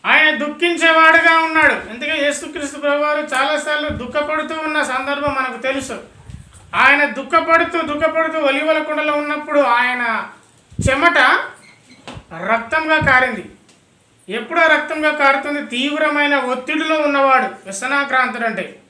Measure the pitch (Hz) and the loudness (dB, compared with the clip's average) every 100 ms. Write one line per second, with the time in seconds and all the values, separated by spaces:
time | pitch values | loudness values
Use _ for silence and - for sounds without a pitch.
0 | 190 285 311 294 294 294 349 330 330 320 | 2 4 4 2 -4 -2 -2 2 4 6
1 | 320 330 330 320 320 320 294 202 - 226 | 6 6 6 4 2 2 2 2 -8 -8
2 | 294 311 285 285 311 302 285 285 285 294 | -6 -2 -2 -2 -8 -8 -8 -4 -2 0
3 | 302 294 294 262 277 302 294 302 294 - | 0 -2 -2 -2 0 -2 -2 -4 -4 -6
4 | 247 302 294 311 311 320 311 302 269 254 | -4 -4 -2 -4 -4 -6 -4 -2 -2 -4
5 | 269 285 285 269 254 233 262 269 - 196 | -4 -4 -2 -2 -6 -6 -6 -6 -8 -12
6 | - - - - - - - 180 262 285 | -14 -20 -20 -20 -20 -20 -6 2 4 4
7 | 285 - - 330 320 330 339 339 311 294 | 2 -2 0 0 4 2 2 -2 -4 -2
8 | 320 320 320 320 285 277 311 311 302 302 | 0 0 -2 0 0 0 0 -2 -2 -2
9 | 302 294 294 302 302 285 262 240 247 247 | -2 -2 -2 -6 0 2 4 2 2 -2
10 | 233 214 - - _ _ _ - - 277 | -4 -4 -8 -18 _ _ _ -4 0 4
11 | 339 339 262 349 - - - _ _ - | 4 6 4 2 -2 -14 -20 _ _ -20
12 | - - - 165 185 226 226 320 311 311 | -18 -18 -16 -10 -2 -2 0 -4 0 0
13 | 277 254 254 208 - - _ _ _ _ | 4 2 2 -4 -12 -20 _ _ _ _
14 | _ _ - 220 220 339 320 294 302 311 | _ _ -10 -8 -4 2 4 2 0 -2
15 | 302 294 277 277 294 285 220 240 285 302 | -2 2 2 2 -2 -6 -6 -4 -4 0
16 | 302 294 285 285 247 254 254 311 320 311 | 0 0 0 0 -2 -4 -4 -4 0 0
17 | 294 285 269 262 - - 190 190 254 277 | 0 2 4 2 0 -8 -14 -8 -4 -2
18 | 277 262 240 220 226 190 160 - | 0 0 0 -2 -4 -4 -10 -14